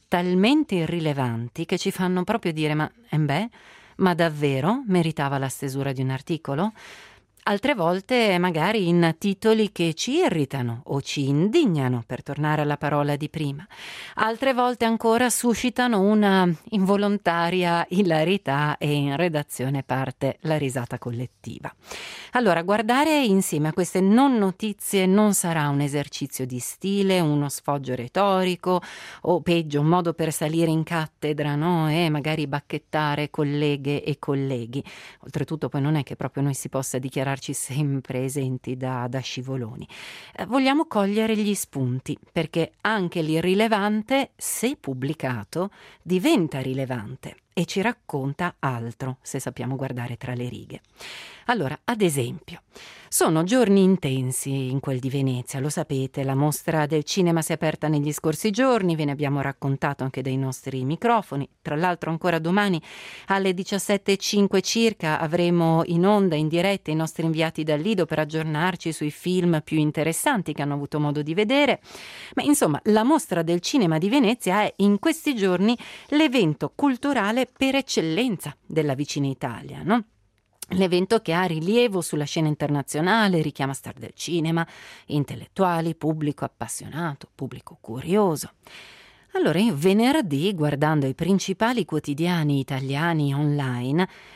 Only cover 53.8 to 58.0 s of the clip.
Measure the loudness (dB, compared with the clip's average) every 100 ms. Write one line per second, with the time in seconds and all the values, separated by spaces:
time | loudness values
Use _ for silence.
53.8 | 6 4 2 -2 -2 -4 -4 -4 -2 -4
54.8 | -2 -4 -2 0 0 -2 -4 -4 -4 -4
55.8 | -4 -2 -4 -4 -2 2 0 0 -2 0
56.8 | 2 0 -2 2 2 2 0 -2 -2 -2
57.8 | 0 0